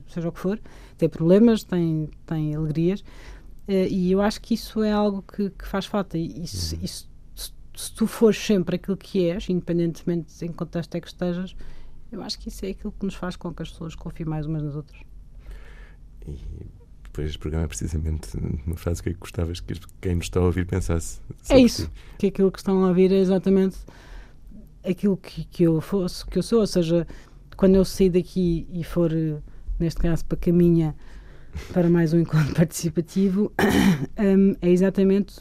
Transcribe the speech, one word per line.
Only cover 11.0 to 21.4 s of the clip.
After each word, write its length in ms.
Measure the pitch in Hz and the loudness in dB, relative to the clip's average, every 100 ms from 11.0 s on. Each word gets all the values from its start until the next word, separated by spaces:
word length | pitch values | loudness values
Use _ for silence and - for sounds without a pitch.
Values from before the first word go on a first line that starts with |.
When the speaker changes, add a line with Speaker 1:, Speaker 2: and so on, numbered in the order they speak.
Speaker 1:
que 60 | - | -10
estejas, 480 | - 180 175 185 - - - - - - | -6 -4 -4 -8 -10 -12 -10 -12 -14 -14
eu 100 | 220 | -12
acho 140 | 214 - | -10 -10
que 80 | 226 | -10
isso 160 | - 190 | -10 -8
é 40 | |
aquilo 200 | 196 208 - | -8 -10 -6
que 60 | |
nos 100 | 196 | -6
faz 220 | - 180 - | -6 -8 -8
com 160 | 175 | -10
que 80 | 147 | -10
as 80 | 160 | -12
pessoas 240 | - 165 | -12 -14
confiem 320 | - 165 - 156 | -10 -12 -8 -6
mais 200 | 156 151 | -4 -4
umas 160 | 156 | -4
nas 100 | 147 | -4
outras. 240 | 147 147 - - - - - - - - - - - - - 76 | -8 -12 -20 -20 -20 -18 -18 -16 -16 -16 -18 -20 -20 -20 -16 -14
Speaker 2:
E 120 | 71 - 78 - - - - | -12 -12 -12 -16 -20 -20 -20
depois 240 | - - 76 | -12 -6 -6
este 100 | - | -6
programa 260 | 78 80 | -4 -2
é 40 | 80 | -2
precisamente 600 | - 80 78 80 78 - - - - 85 | -4 -4 -4 -2 -4 -6 -6 -4 -4 -6
uma 100 | 82 | -4
frase 260 | 85 85 | -4 -4
que 60 | - | -4
eu 40 | 85 | -6
gostavas 420 | - - 82 87 | -8 -4 -4 -6
que 140 | - 90 - - | -8 -10 -12 -8
quem 140 | 95 87 | -2 -2
nos 100 | - | 0
está 140 | 90 | 2
a 40 | |
ouvir 220 | 90 85 90 | 4 2 0
pensasse 540 | 95 - 85 - - - | -2 0 -2 -2 -12 -14
Speaker 1:
É 140 | - | -12